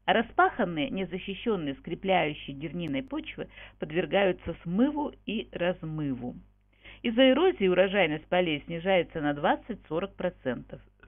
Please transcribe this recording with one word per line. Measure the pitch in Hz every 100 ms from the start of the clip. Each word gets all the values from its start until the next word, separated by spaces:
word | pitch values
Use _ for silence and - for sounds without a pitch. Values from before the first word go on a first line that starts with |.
| -
а |
распаханные, | 202 233 - 370 - 185 160 139
незащищённые | 190 180 180 202 190 - 202 147 135
скрепляющие | - 165 190 180 156 147 - 139
дерниной | 160 156 165 135
почвы | 135 302 311 - - - - -
подвергаются | 156 156 165 190 196 180 - 165
смыву | 170 185 277 302 294 - -
и | 214 -
размыву. | 185 175 180 160 156 143 120 123 - - _ _ _ - -
Из-за | 233 226 262
эрозии | 262 370 359 190
урожайность | 180 196 202 165 156 -
полей | 180 180 143 -
снижается | 170 180 190 156 165
на | 147
двадцать-сорок | 147 175 294 - 208 - 160 190
процентов. | - 180 - 131 123 147 - - _